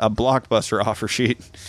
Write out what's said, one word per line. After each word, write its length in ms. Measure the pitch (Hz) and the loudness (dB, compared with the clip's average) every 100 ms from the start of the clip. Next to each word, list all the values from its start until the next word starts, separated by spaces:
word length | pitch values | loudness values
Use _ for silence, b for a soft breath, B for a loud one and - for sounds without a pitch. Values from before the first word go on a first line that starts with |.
a 80 | 110 | 2
blockbuster 720 | 107 123 131 - 113 - 107 | 2 2 0 2 0 0 -2
<laughs> 40 | 107 | -2
offer 220 | 107 107 | -2 -4
sheet. 300 | - 120 - B B | 0 0 0 B B